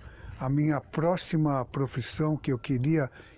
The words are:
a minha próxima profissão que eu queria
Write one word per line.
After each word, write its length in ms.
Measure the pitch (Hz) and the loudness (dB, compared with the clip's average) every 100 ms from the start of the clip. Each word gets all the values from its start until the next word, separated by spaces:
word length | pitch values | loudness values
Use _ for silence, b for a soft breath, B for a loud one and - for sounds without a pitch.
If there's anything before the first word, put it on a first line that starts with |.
| B B B B | B B B B
a 80 | 131 | 0
minha 320 | 143 151 143 | 2 2 0
próxima 840 | - - 165 180 - 160 151 139 120 | -2 0 0 0 0 2 2 2 -2
profissão 720 | 143 135 - - - 156 156 | -2 -2 -2 -6 -2 0 0
que 160 | - | 0
eu 40 | 127 | -2
queria 540 | - 131 135 160 131 b b | 0 0 4 2 2 b b